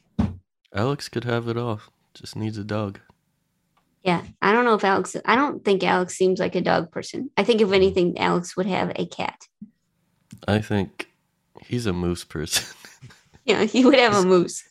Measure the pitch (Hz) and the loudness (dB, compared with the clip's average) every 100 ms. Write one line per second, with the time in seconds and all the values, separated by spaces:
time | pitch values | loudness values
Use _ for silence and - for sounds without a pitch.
0 | _ - - - _ _ _ 98 120 143 | _ -4 -4 -4 _ _ _ -4 -2 -2
1 | - 120 120 117 117 117 120 107 - _ | -6 -8 -4 -4 -2 -4 -4 -6 -10 _
2 | _ - - 107 110 107 104 107 101 98 | _ -20 -16 -8 -8 -6 -6 -4 -6 -10
3 | _ _ _ _ _ _ _ _ _ _ | _ _ _ _ _ _ _ _ _ _
4 | 185 175 - - 190 226 247 208 190 196 | -2 -2 -4 -2 2 4 4 2 2 0
5 | 185 - - 226 285 - - 196 196 185 | -2 -6 0 2 0 -2 0 0 2 0
6 | 180 - 185 185 180 180 175 175 165 - | 0 0 0 2 -2 -2 0 0 -2 -10
7 | - - 254 - 202 220 214 196 190 190 | -10 -10 -6 -2 2 2 4 4 2 2
8 | 175 - 180 175 175 - 190 180 175 - | 0 0 0 0 -4 -6 -2 -2 -2 -4
9 | 175 - - - - _ - _ _ _ | -8 -6 -8 -8 -20 _ -20 _ _ _
10 | _ _ _ - - 104 107 104 92 - | _ _ _ -10 0 0 0 -2 -2 -6
11 | - _ _ _ _ - - 123 113 90 | -16 _ _ _ _ -20 -8 -6 -2 -2
12 | 87 87 - 80 76 - - - - - | -2 -4 -6 -10 -4 -6 -6 -18 -20 -20
13 | - - _ _ - 202 220 - 254 269 | -20 -20 _ _ 0 0 2 4 6 6
14 | 240 208 185 185 170 - - | 6 4 4 4 2 -6 -16